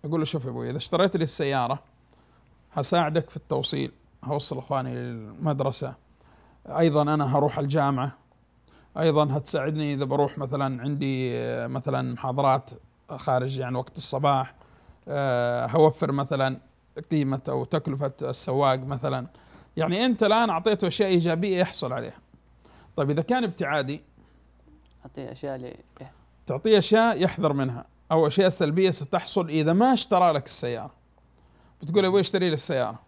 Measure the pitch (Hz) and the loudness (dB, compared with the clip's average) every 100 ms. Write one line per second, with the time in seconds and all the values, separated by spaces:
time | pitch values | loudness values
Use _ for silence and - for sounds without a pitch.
0 | 147 160 156 156 127 123 120 135 - 170 | -2 -2 -2 -4 -6 -6 -6 -6 -2 2
1 | 190 185 156 - 143 135 120 143 _ _ | 2 2 -2 -2 -2 0 0 -4 _ _
2 | _ _ _ _ _ _ _ - 131 175 | _ _ _ _ _ _ _ -4 0 0
3 | 156 160 - 151 - 135 135 139 135 _ | 2 -2 -4 -14 -6 -4 -2 -4 -4 _
4 | _ _ 127 147 - 135 - 139 127 123 | _ _ -6 -4 -4 -8 -4 -4 -4 -8
5 | 123 117 110 82 156 139 139 - 131 131 | -8 -10 -14 -4 -2 0 -2 -4 -10 -10
6 | _ _ _ _ _ _ - 151 170 151 | _ _ _ _ _ _ -8 2 4 4
7 | 147 151 143 143 143 151 143 151 139 135 | 2 2 2 2 2 0 0 2 2 0
8 | 135 - _ _ _ _ _ - _ - | -4 -6 _ _ _ _ _ -20 _ 0
9 | 160 147 147 143 - 156 139 156 147 139 | 2 4 2 0 -2 -2 -2 -2 -2 -2
10 | 135 143 143 - 135 139 135 123 131 143 | -2 0 0 -2 -6 -2 -2 -2 -4 -2
11 | 139 131 127 120 120 120 117 127 131 135 | -2 -2 -2 -4 -4 -4 -6 -6 -4 -4
12 | 127 120 135 131 139 143 - - _ _ | -4 -6 -4 0 2 2 -2 -20 _ _
13 | _ 139 - 127 131 135 127 127 127 - | _ -8 0 0 0 -6 -4 -6 -6 -8
14 | - 135 143 135 127 - - _ _ - | -6 0 2 2 0 -10 -20 _ _ -20
15 | - 143 139 123 120 120 120 151 156 - | -8 -2 0 0 0 -2 0 6 6 4
16 | 156 139 135 139 131 127 _ _ _ - | -2 -2 -2 0 0 -2 _ _ _ -16
17 | - 156 135 131 - 131 123 160 156 135 | -2 0 0 -2 -4 -4 -2 -4 -2 -4
18 | 143 - 131 127 - 131 139 131 131 135 | -6 -4 -6 -6 -2 2 2 2 -4 -6
19 | 139 131 123 - - - - - 160 185 | -4 -4 -8 -18 -20 -20 -14 -4 -2 2
20 | 254 233 208 220 233 165 220 208 180 - | 0 2 2 4 2 0 0 0 0 0
21 | 196 180 170 165 202 180 180 - 123 127 | 2 4 2 0 0 0 0 -2 -6 -6
22 | 117 - _ - _ _ _ - - - | -8 -14 _ -20 _ _ _ -20 -10 -2
23 | 143 147 165 247 226 - 147 151 131 147 | 0 0 0 0 0 -4 -2 -2 -2 -8
24 | _ _ _ _ _ _ _ - _ _ | _ _ _ _ _ _ _ -20 _ _
25 | 131 - 127 131 143 131 123 - - - | -18 -14 -14 -10 -10 -10 -12 -16 -20 -20
26 | 131 _ _ _ - 135 220 208 - 214 | -20 _ _ _ -6 0 4 4 6 4
27 | 233 160 180 - 160 139 131 120 - _ | 4 2 0 2 0 0 -2 -4 -14 _
28 | _ 160 151 190 190 - 151 165 190 - | _ 2 4 4 2 4 0 4 2 2
29 | 139 - - 202 170 156 156 180 247 262 | -4 -4 -2 -2 0 2 4 4 4 4
30 | - 185 175 147 - - 123 117 - _ | 2 4 4 2 -2 -4 -4 -6 -10 _
31 | _ _ _ _ _ _ _ _ 151 196 | _ _ _ _ _ _ _ _ 0 2
32 | 190 196 180 196 180 151 - 135 110 113 | 4 4 2 2 2 0 -2 -2 -2 -6